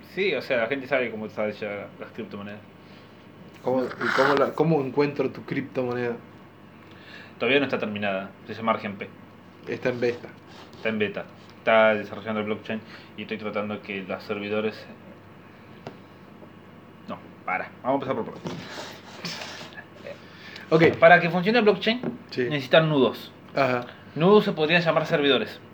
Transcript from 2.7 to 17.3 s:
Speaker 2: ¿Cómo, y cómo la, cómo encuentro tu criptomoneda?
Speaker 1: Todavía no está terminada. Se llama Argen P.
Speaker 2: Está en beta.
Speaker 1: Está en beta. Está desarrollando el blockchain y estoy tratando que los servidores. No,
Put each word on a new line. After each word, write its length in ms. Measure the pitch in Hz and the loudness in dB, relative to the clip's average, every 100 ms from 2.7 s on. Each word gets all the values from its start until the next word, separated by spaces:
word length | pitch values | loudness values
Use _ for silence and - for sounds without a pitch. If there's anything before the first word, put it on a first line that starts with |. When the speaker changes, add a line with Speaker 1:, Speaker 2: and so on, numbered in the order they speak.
| - - - - - - - - - | -20 -20 -20 -20 -20 -20 -20 -20 -8
Speaker 2:
¿Cómo, 200 | - 127 | -2 0
y 240 | 123 - 120 127 | -2 -4 -2 2
cómo 180 | 139 | 2
la, 180 | 139 123 | 2 0
cómo 280 | - 156 156 | 0 0 0
encuentro 500 | 131 143 143 143 131 | 0 -2 -2 0 -4
tu 120 | - | -6
criptomoneda? 720 | 113 139 131 131 127 123 120 117 - - - - - - - - - - - - | -8 -8 -6 -6 -4 -4 -4 -6 -12 -20 -20 -20 -20 -20 -20 -20 -20 -20 -20 -4
Speaker 1:
Todavía 200 | 120 139 | 2 2
no 60 | 135 | 2
está 120 | 113 | -2
terminada. 520 | 107 104 104 95 98 - - | -4 -4 -2 -2 -6 -14 -12
Se 60 | |
llama 180 | 107 113 | -6 0
Argen 240 | 110 110 98 | 0 -2 -8
P. 120 | - - - - - - - | -12 -16 -20 -20 -20 -18 -10
Speaker 2:
Está 220 | 120 127 | -4 -2
en 100 | 123 | 0
beta. 280 | 120 117 - - - - - - | -2 -2 -10 -18 -20 -20 -20 -8
Speaker 1:
Está 120 | 113 | -4
en 100 | 110 | -2
beta. 260 | 101 95 - - - - | -2 -4 -10 -16 -20 -6
Está 360 | - 113 110 | 4 8 8
desarrollando 460 | 107 101 101 104 107 | 4 -2 -10 -6 -4
el 60 | 104 | -2
blockchain 340 | 107 - 110 - - - - | -6 -6 -8 -8 -18 -18 -14
y 60 | |
estoy 160 | 104 110 | -8 -6
tratando 420 | 107 104 104 104 | -6 -4 -4 -6
que 200 | - 98 | -8 -8
los 200 | 92 92 | -6 -8
servidores. 500 | - 104 104 107 107 - - - - - - - - - - - - - - - - - - - - - - - - | -6 -6 -2 -2 -2 -6 -16 -18 -20 -20 -20 -20 -20 -20 -20 -18 -18 -18 -20 -20 -20 -20 -20 -20 -20 -20 -20 -20 -14
No, 80 | 101 - | -14 -14